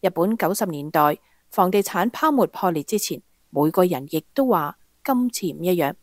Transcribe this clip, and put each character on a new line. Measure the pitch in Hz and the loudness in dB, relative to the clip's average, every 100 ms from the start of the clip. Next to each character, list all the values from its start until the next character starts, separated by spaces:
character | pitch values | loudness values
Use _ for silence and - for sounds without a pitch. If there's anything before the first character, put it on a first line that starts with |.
日 | 190 | -2
本 | 170 180 226 | 0 0 2
九 | 165 | 0
十 | 202 196 | 0 -2
年 | 147 147 | -4 -2
代 | 156 147 151 _ _ _ | 0 0 -2 _ _ _
房 | - 185 | 0 2
地 | 202 | 2
產 | 196 190 202 | 0 -2 -2
泡 | - 311 | 0 0
沫 | 285 196 | 2 0
破 | - 185 | 0 -2
裂 | 160 | -2
之 | 143 214 | -4 -4
前， | - 165 _ _ _ | -4 -8 _ _ _
每 | 139 151 | 0 0
個 | 160 | 4
人 | 180 147 143 | 2 2 -4
亦 | 160 - | -6 -6
都 | - 262 | -2 2
話 | 190 151 - _ _ | 2 -2 -10 _ _
今 | - 254 247 | -2 0 0
次 | - 185 | -2 -6
唔 | 147 | -4
一 | 170 | 0
樣。 | 180 143 - | 2 0 -2